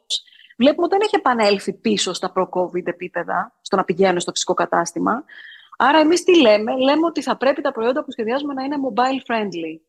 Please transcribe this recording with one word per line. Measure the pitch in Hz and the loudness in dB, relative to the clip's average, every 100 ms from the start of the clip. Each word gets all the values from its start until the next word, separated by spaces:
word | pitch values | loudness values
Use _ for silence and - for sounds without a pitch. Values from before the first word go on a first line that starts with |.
| _ - - _ _ _ | _ -10 -10 _ _ _
βλέπουμε | 254 311 339 | 2 2 0
ότι | 392 | 0
δεν | 415 | 0
έχει | 403 | 0
επανέλθει | 277 240 208 202 202 | 0 2 2 0 -2
πίσω | 185 233 202 - | -4 -2 -2 -2
στα | 175 185 | -6 -4
προ-covid | 190 180 185 180 175 180 | -2 -2 -2 -2 -4 -6
επίπεδα, | 175 180 - 170 175 214 _ | -8 -8 -8 -4 -4 -4 _
στο | - 196 | -4 -2
να | |
πηγαίνουν | 180 170 190 175 | -2 2 2 2
στο | 175 | -2
φυσικό | - - | -6 -4
κατάστημα. | 175 170 - 175 - 190 226 - - - - _ - | -2 0 0 -2 -2 -2 -2 -6 -20 -20 -20 _ -2
Άρα | 254 311 | 4 4
εμείς | 302 339 | 4 2
τι | 359 349 | 4 6
λέμε; | 240 208 214 262 | 6 4 2 0
Λέμε | 262 294 330 | 2 2 0
ότι | 320 | -2
θα | 262 220 | -6 -2
πρέπει | 254 285 | 0 0
τα | 294 | -2
προϊόντα | 233 226 269 | -2 -2 -2
που | 294 | -6
σχεδιάζουμε | 247 220 262 294 | -6 -4 -4 -4
να | 269 | -6
είναι | 262 285 | -6 -4
mobile | 269 208 254 269 - | -4 0 0 -2 -4
friendly. | 226 208 175 160 160 | -4 -4 -6 -10 -12